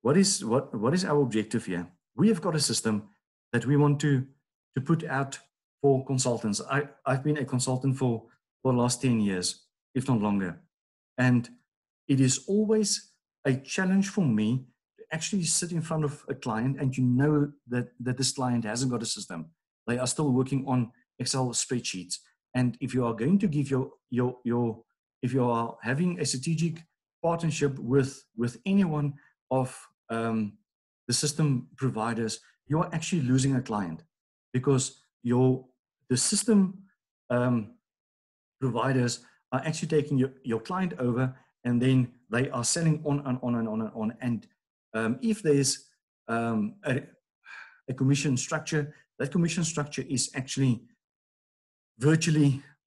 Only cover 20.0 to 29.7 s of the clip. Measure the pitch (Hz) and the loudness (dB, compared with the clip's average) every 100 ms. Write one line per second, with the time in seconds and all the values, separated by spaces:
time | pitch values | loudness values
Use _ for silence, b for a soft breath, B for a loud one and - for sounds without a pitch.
20 | 127 - 151 127 131 139 135 127 117 b | -2 0 0 2 0 -2 0 0 0 b
21 | b _ 123 135 127 113 - 123 - 92 | b _ -4 -2 -2 -4 -4 -4 -4 -8
22 | 85 - b b _ 127 123 - 131 127 | -10 -12 b b _ 0 0 -2 -4 -2
23 | 120 113 123 196 196 147 139 131 135 - | -2 0 2 2 2 0 0 -2 -2 -10
24 | _ 120 123 123 117 120 120 110 _ _ | _ -2 -2 -2 -2 0 0 -4 _ _
25 | _ _ 127 131 123 117 117 - 110 135 | _ _ -2 0 2 0 -2 -6 -4 0
26 | 180 175 143 127 165 160 165 - - _ | 0 0 -4 -2 -2 0 -2 -4 -14 _
27 | _ _ 165 165 165 - 143 131 117 135 | _ _ -2 0 -2 0 -2 -2 2 2
28 | 131 - _ - 120 - 196 196 180 151 | 2 -4 _ -4 -4 -4 0 2 4 2
29 | 147 143 B B _ 131 127 | -2 -4 B B _ -2 -2